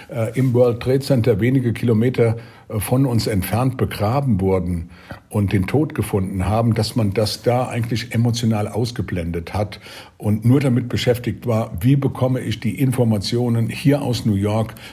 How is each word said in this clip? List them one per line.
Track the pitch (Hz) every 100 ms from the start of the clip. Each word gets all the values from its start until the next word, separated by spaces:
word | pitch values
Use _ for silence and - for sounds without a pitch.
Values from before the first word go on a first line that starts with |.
| -
äh, | 120 107 127
im | 131
World | 120 123 117
Trade | 120 135
Center | 139 131 120 95
wenige | 117 135 120
Kilometer, | - 117 110 123 127 117 110 - - -
äh, | 110
von | - 127
uns | 135 113 120
entfernt | 98 - 110 131 -
begraben | 98 - 104 135 139 95
wurden | 95 95 87 87 85 - - - _
und | 107 101
den | 104 92
Tod | 135 156
gefunden | - 107 101 92 95 90
haben, | 110 117
dass | 107 107 120
man | 104
das | 104 104 -
da | 123 123 123
eigentlich | 120 117 110 -
emotional | 113 117 113 113 107 101
ausgeblendet | 107 117 - 92 90 85 85 85
hat | 101 101 - - - - -
und | 107 107
nur | 117 139
damit | 135 120 117
beschäftigt | - 127 117 113 92 117
war, | 110 117 -
wie | 127
bekomme | 143 131 - 127 127
ich | 117 107
die | 110 -
Informationen | 131 123 113 104 - 117 123 117 113
hier | - 139 143
aus | 123 117
New | 113
York | 98 104 110 110 - -